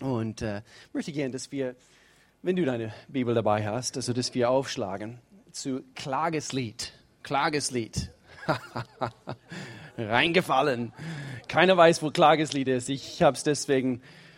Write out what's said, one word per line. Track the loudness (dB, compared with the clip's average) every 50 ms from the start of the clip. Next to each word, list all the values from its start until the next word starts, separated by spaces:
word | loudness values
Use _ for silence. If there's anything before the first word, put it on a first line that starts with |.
Und, | -6 -4 -4 -2 -4 -4 -6 -6
äh, | -6 -6 -6 -8 -10 -16 -20 -20 -18 -12 -8
möchte | -8 -8 -6
gern, | -6 -4 -4 -4
dass | -6 -8 -10 -8
wir, | -6 -6 -6 -6 -8 -10 _ _ _ _ _ _ _ _ _ _ _ _
wenn | -4 -2 0
du | 0 0
deine | 0 0 -2 -4 -6 -8 -12 -12
Bibel | -6 -4 -2 0 2 2
dabei | 2 4 2 2 2 0
hast, | -2 -4 -4 -4 -6 -6 -6
also | -4 -4 -2
dass | -2 -4 -2
wir | 0 0 2 4
aufschlagen | 2 2 0 -2 -4 -6 -6 -6 -6 -8 -8 -10 -12 -14 -20 _ -20 -20 _ -18
zu | -14 -10 -6 -6 -6 -6 -8 -12 -14
Klageslied. | -12 -8 -4 -4 -2 -2 -2 -2 -4 -4 -4 -4 -6 -6 -6 -8 -10 -12 -12 -14 -18 _ _ _ _
Klageslied. | -8 -4 -2 0 0 0 0 0 -2 -2 -2 -4 -4 -4 -6 -6 -8 -8 -10 _ _ -20 -20 -6 -2
<laughs> | -2 -2 -2 -4 -10 -10 -10 -10 -12 -10 -8 -8 -8 -8 _ _ -14 -14 -14 _ -16 -14 -14 -14 -14 -16 -16 -18 -14 -10 -8
Reingefallen. | -4 0 2 4 4 4 4 2 2 2 2 2 2 2 0 -2 -4 -6 -8 -12 -12 -12 -10 -10 -10 -12 -14 -14 -10
Keiner | -2 2 4 6 6 8
weiß, | 8 8 8 8 4
wo | 0 -2
Klageslied | 4 6 6 6 6 6 2 0 -2 -2 0 0
ist. | 0 0 -2 -4
Ich | -6 -6 -8 -8 0 4
hab's | 4 4 4 4 0
deswegen, | 0 0 0 2 2 2 2 2 0 -2 -4 -8 -14 -20 -20 -20 -20 -20